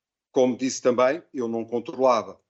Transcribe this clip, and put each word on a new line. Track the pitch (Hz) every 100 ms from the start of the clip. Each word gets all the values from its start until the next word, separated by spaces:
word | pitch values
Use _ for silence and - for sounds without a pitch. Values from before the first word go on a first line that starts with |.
| _ _ _
como | - 127 110
disse | 131 -
também, | 131 117 127 160 -
eu | 143 117
não | 113
controlava | 113 120 113 - 131 120 95 92 _